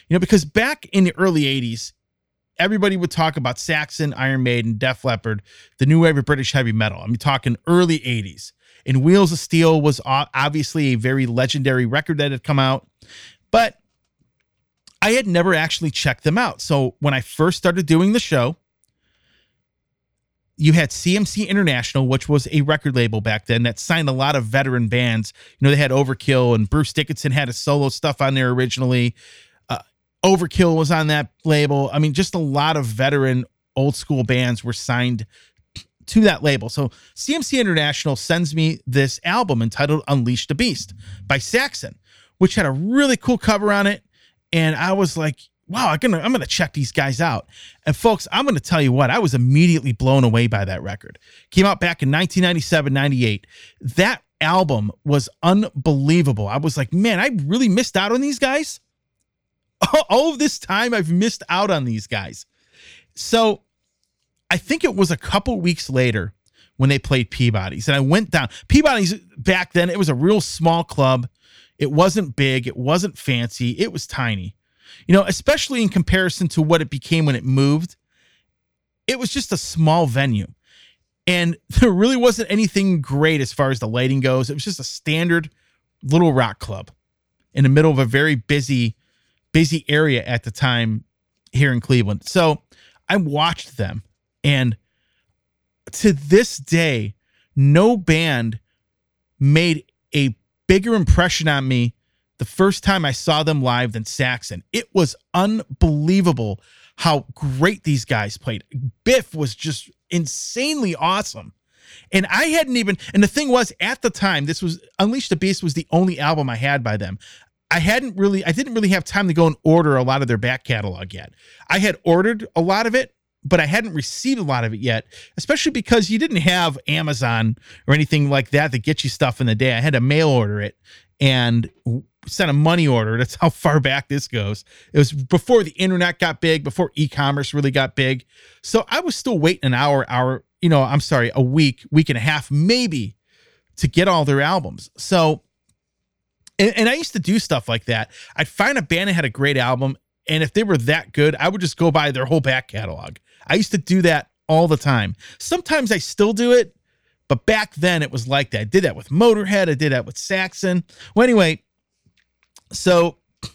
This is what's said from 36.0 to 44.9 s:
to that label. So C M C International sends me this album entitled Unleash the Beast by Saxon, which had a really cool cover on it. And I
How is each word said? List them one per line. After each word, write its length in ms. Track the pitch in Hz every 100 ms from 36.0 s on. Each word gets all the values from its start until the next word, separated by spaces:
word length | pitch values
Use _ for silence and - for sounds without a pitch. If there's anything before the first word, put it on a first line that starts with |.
| -
to 140 | 220
that 220 | 208 160
label. 280 | 147 131 117
So 200 | - 127 - _
C 200 | - -
M 80 | 320
C 180 | 247 262
International 560 | 208 160 147 139 151 131
sends 380 | - 170 160
me 260 | 160 160 160 -
this 340 | 135 139 -
album 360 | 170 220 196 117
entitled 440 | 113 - 143 151 -
Unleash 380 | 139 120 123 -
the 80 |
Beast 400 | 147 247 - - - - - -
by 100 | 135
Saxon, 640 | - 240 269 - - - _ _ _ -
which 160 | 185
had 100 | 220
a 60 | 156
really 480 | 135 190 262 277 240
cool 180 | - 240
cover 340 | 214 208 208
on 140 | 202 202
it. 180 | 202 _ _ _ _ _
And 240 | 165 160 123
I 160 | 175